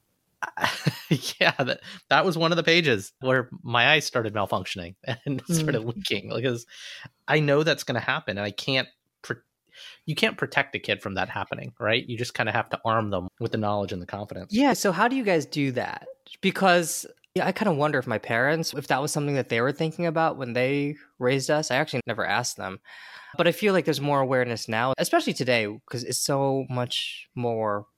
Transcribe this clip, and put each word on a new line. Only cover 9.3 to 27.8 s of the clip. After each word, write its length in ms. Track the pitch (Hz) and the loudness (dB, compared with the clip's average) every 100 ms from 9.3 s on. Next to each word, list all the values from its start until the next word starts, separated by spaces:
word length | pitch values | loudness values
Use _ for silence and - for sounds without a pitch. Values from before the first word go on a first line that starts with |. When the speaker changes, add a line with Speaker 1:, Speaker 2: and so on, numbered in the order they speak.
| 123 _ _ _ - - - - | -10 _ _ _ -20 -20 -12 -8
Speaker 1:
you 100 | 147 | 0
can't 220 | 220 - | 0 0
protect 380 | 143 - - 104 | 0 0 0 -4
a 40 | |
kid 220 | - 101 | -4 -4
from 140 | 104 95 | -4 -4
that 140 | 92 | -4
happening, 440 | 104 95 - 123 - | -4 -8 -8 -10 -4
right? 280 | 110 117 - | 0 0 0
You 100 | 113 | -6
just 160 | 120 | -4
kinda 180 | - 113 | -2 0
have 180 | 113 104 | -2 -2
to 100 | - 113 | -4 0
arm 240 | 113 104 | 0 0
them 180 | 95 92 - | -2 -4 -6
with 120 | 113 | -4
the 60 | 113 | -2
knowledge 340 | 104 104 101 | 0 0 -2
and 100 | 95 | -6
the 40 | 87 | -8
confidence. 460 | 101 101 95 92 | -10 -10 -12 -4
Speaker 3:
Yeah. 200 | 208 277 | 2 2
So 180 | 226 208 | 2 0
how 160 | 175 233 | 2 2
do 80 | 269 | 2
you 80 | |
guys 220 | 202 170 143 | 2 2 0
do 260 | 151 139 | -2 0
that? 360 | 123 98 - - - - - | 0 -4 -8 -14 -20 -20 -4
Because, 640 | 190 - 190 175 160 - - - _ 185 | -2 4 6 6 4 -4 -10 -18 _ -2
yeah, 100 | 175 | -2
I 40 | |
kinda 220 | 190 220 | 0 0
wonder 240 | 147 151 143 | 2 2 2
if 80 | 123 | 0
my 100 | 107 | -4
parents, 560 | - 117 135 160 160 | 0 2 2 2 -2
if 140 | - - | -6 0
that 140 | 131 | 0
was 100 | 143 | 0
something 240 | 156 143 139 | -2 0 -2
that 140 | 120 | 0
they 120 | 117 | 2
were 100 | 123 | 0
thinking 340 | 143 160 160 170 | 0 -4 -2 -2
about 320 | 160 160 - | 2 0 0
when 160 | 127 | -4
they 420 | 117 127 143 143 147 - - | 0 2 0 -2 -6 -14 -2
raised 300 | 123 135 131 | 2 2 2
us. 220 | 151 156 | 0 2
I 40 | 131 | 0
actually 240 | 156 131 120 | 0 -2 -4
never 200 | 110 85 | -4 0
asked 320 | 104 123 - | 0 -2 -6
them. 220 | 95 95 - - - - - - | -8 -10 -14 -20 -20 -20 -8 2
But 80 | 170 | 2
I 40 | |
feel 220 | - 208 | 4 2
like 120 | 190 156 | 4 2
there's 160 | 135 | 0
more 200 | 143 143 | 2 2
awareness 460 | 131 131 123 113 - | 2 2 2 -2 -2
now, 260 | 110 127 131 | 0 0 0
especially 360 | 175 339 311 | 2 2 0
today, 340 | 170 127 120 104 110 - | 0 2 2 2 -4 -8
'cause 180 | 123 | -8
it's 140 | 123 123 | -6 -4
so 480 | - 139 139 135 131 | 0 0 2 0 -2
much 580 | 127 123 - - - - - | -4 -4 -4 -6 -10 -12 -4
more 500 | 120 113 107 104 | -2 0 0 -2